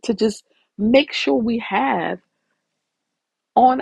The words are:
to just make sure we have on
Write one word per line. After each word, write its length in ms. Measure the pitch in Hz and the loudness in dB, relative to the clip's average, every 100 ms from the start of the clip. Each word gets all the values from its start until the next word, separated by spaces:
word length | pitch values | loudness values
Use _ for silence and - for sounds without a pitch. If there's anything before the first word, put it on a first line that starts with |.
to 100 | - | -4
just 300 | 214 226 208 _ _ _ - | -2 -2 -4 _ _ _ -6
make 360 | 208 254 285 | 2 2 2
sure 220 | - - 277 | -4 0 0
we 240 | 226 233 | 0 -4
have 600 | 220 196 269 208 165 180 _ _ _ _ _ _ _ _ _ _ _ _ _ - | -4 -4 -2 -2 -4 -8 _ _ _ _ _ _ _ _ _ _ _ _ _ 2
on 260 | 254 262 | 2 2